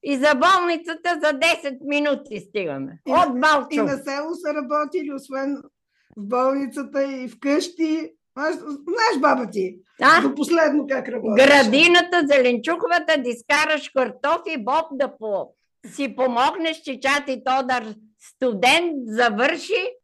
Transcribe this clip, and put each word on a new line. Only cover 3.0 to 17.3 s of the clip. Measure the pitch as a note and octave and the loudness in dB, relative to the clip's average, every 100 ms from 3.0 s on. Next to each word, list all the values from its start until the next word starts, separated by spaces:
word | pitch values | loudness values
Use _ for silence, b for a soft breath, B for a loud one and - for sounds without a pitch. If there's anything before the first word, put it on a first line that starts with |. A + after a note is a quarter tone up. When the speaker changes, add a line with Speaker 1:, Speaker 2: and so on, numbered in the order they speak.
| D#4 | 0
Speaker 2:
И | |
Speaker 1:
От | D4 E4 | 2 2
Speaker 2:
на-, | B3 | 2
Speaker 1:
Балчо. | D4+ D4 B3+ | 2 2 0
Speaker 2:
и | D4+ | -2
на | C#4+ C4+ | -2 -2
село | C#4+ C#4 D4+ | -6 -6 -6
са | E4+ D#4 | -6 -6
работили, | D4+ B3+ D4 D4 F#4 C#4+ | -6 -2 -2 -2 -4 -6
освен | C#4 - C4+ C4+ C#4 - _ _ _ _ - | -10 -10 -8 -6 -8 -12 _ _ _ _ -16
в | G3+ | -4
болницата | B3 C4 C#4 C#4 D4 B3+ C#4 | 0 0 0 -4 -8 -6 -4
и | C#4 C4+ B3+ | -4 -4 -12
вкъщи. | - C#4 D4 F4 - D#4+ D#4+ D#4 _ _ - | -6 0 0 -2 -4 -2 -2 -6 _ _ -6
Знаеш, | D#4 D#4+ | -4 -4
знаеш | D4+ C#4+ - A4 A4+ D#4+ | -10 -12 -6 0 0 2
баба | C#4+ B3+ A3+ | 2 2 -2
ти? | G#3+ F#3 - _ _ | -6 -6 -8 _ _
Speaker 1:
А? | C#4 E4 | 4 6
Speaker 2:
До | C#4 | 4
последно | C#4 C#4+ E4 D#4 C#4+ - | -2 0 2 4 2 -2
как | C4+ - | -4 -4
работеше? | A3+ G#3+ G#3+ C#4 | -6 0 6 8
Speaker 1:
Градината, | C#4+ A3+ C4 E4+ F4 F4 F4 C#4+ | 8 6 6 6 6 4 0 4
зеленчуковата, | C#4+ B3 A#3+ C#4 E4+ - F4 E4 D#4 | 4 4 0 -2 -2 0 0 2 0
да | B3 | 0
изкараш | A#3 - D4 D4+ D4+ - | -8 -2 0 2 -2 -2
картофи, | C4+ B3 G3+ C#4+ D4 - D#4 | -2 -2 -2 -2 -2 -2 -6
боб | G#3 D4 D#4+ | -2 -2 -2
да | C4+ C#4 - | -4 -4 -4
по-, | A3 G3 C#3+ _ _ _ A3 | -6 -6 -6 _ _ _ -20
си | - C#4 G3 | -6 -6 -2
помогнеш, | B3+ A#3 C4+ F4+ D#4+ D#4+ | 0 2 0 0 -4 -6
че | - C4 | -10 -4
чати | C4+ C#4+ C#4 | -2 -2 -2